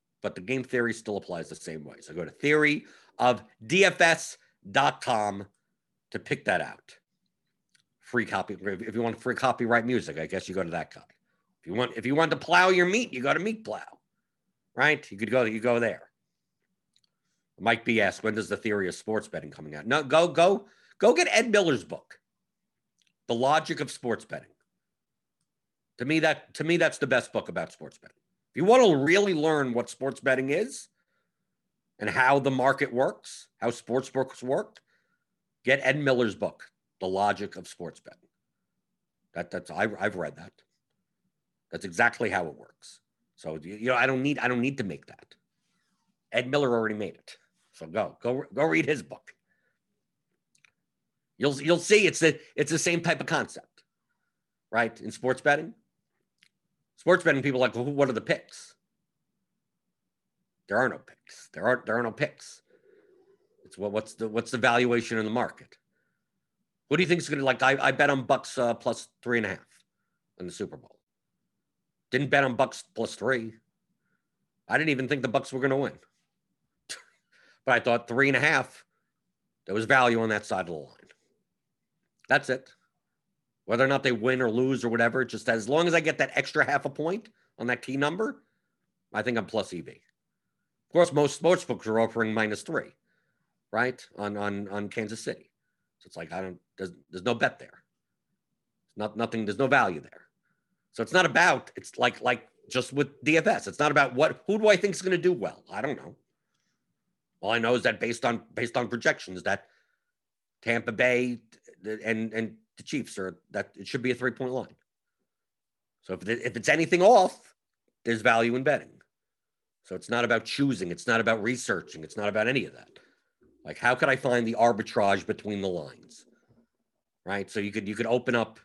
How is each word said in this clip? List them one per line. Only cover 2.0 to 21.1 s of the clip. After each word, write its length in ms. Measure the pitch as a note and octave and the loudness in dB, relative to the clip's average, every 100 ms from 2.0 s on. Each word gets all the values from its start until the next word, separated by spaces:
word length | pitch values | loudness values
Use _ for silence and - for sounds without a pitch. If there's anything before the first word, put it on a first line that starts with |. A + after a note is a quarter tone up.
| - | -14
go 100 | E2+ | -10
to 80 | D#2 | -10
theory 540 | - C#3+ D3+ D3 D3 - - _ - | -4 0 4 2 0 -6 -20 _ 0
of 240 | B2 A2+ - - A2 | 2 2 -4 -16 0
D 160 | F#3 | 4
F 160 | F#3+ E3+ | 4 6
S 380 | E3 E3 - - _ _ F#2+ | 4 4 -2 -16 _ _ -4
dot 300 | A#2 C#3+ - | 2 2 0
com 440 | - A2+ G#2 G2 G2 _ _ _ _ _ _ | 0 0 0 -4 -10 _ _ _ _ _ _
to 80 | A2 | -10
pick 260 | - C#3+ - | -6 -6 0
that 160 | F2+ | 0
out. 360 | C#2+ - - - _ _ _ _ _ _ _ _ _ _ | -2 -10 -20 -20 _ _ _ _ _ _ _ _ _ _
Free 260 | - A#2+ G2+ | -6 -4 -2
copy. 280 | G2+ - | -4 -6
If, 280 | G2+ G2 F#2 | -8 -8 -8
if 140 | A2 A#2 | -6 -4
you 60 | |
want 180 | A#2 A2 | -4 -4
free 160 | B2+ A#2+ | -6 -2
copyright 500 | C3 A#2+ A#2 A#2 A#2 | 0 0 2 2 2
music, 320 | B2 - D2 | -2 -2 -8
I 80 | D#2+ | -6
guess 200 | F#2+ - | -6 -6
you 80 | F#2+ | -6
go 80 | |
to 60 | F2 | -4
that 240 | E2+ D2+ | -6 -8
guy. 80 | - - _ _ _ _ _ | -14 -20 _ _ _ _ _
If 80 | - | -8
you 60 | |
want, 180 | G#2 B2 A2+ | -4 -4 -4
if 80 | A#2+ | -2
you 100 | D3 | 2
want 160 | D#3+ | 2
to 60 | D#3 | 0
plow 320 | - F3 F#3 | 2 4 6
your 160 | F#3 F3+ | 4 4
meat, 280 | G#3+ B3 | 2 -2
you 80 | B2+ | -4
go 120 | C3+ | -2
to 60 | D3+ | 0
Meat 260 | G3+ A3 - | -2 -6 -8
Plow, 160 | G#2 - - _ _ _ _ _ _ _ - | -10 -12 -20 _ _ _ _ _ _ _ 0
right? 340 | D3 C3+ - | 2 2 -4
You 60 | G2+ | -8
could 140 | G#2+ | 0
go, 120 | B2+ | 0
you 160 | A2 A2 | 0 0
go 200 | A#2+ A#2+ | 0 2
there. 240 | A#2 - - _ _ _ _ _ _ _ _ _ _ _ _ _ _ - | 0 -4 -12 _ _ _ _ _ _ _ _ _ _ _ _ _ _ -4
Mike 240 | G2+ A#2 | 0 0
B 180 | B2+ A2+ | 2 2
asked, 220 | G2 - | 2 0
"When 120 | A2 G#2+ | -4 -2
does 140 | F#2 | -4
the 80 | G2+ | -4
theory 300 | A2 G#2 F#2 | -2 -2 -2
of 80 | - | -6
sports 320 | - A2 - | -6 -6 -6
betting 240 | E2 D2 | -10 -12
coming 240 | - D2+ D2 | -16 -16 -10
out?" 100 | G#2 | 0
No, 180 | D3 | 0
go, 240 | C#3 D#3 F3 | 2 4 4
go, 400 | D#3 F3 G3+ - _ _ - | 6 4 4 -2 _ _ 2
go 140 | A3+ | 4